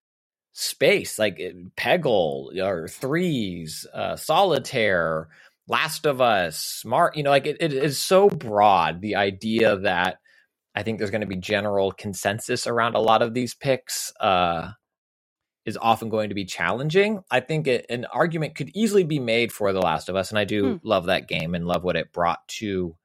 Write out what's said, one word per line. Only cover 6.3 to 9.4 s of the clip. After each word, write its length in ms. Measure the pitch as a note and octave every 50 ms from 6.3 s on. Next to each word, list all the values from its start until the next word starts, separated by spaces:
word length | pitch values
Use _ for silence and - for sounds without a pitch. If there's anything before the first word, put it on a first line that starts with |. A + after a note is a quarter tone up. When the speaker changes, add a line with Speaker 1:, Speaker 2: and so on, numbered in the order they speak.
| G#2+ F#2+ F2+ D#2+ D#2+ -
Speaker 1:
Smart, 580 | - - - - - A2 A#2+ D3+ F3 - -
you 60 | D3+ C#3+
know, 80 | C#3
like, 160 | C#3+ C#3 C3+
it, 100 | D3 D3 -
it 140 | E3+ D#3 C#3
is 260 | C3 C#3+ D3+ C3 -
so 300 | - - F#3+ F#3 G3+ G3+
broad, 720 | - D3+ B2+ A2+ G#2 G2+ G#2 G#2 G2 F2 D#2+ D#2+ D#2+ F2
the 160 | G2 G#2+ G2
idea 640 | F#2+ G2+ G2+ G2 G2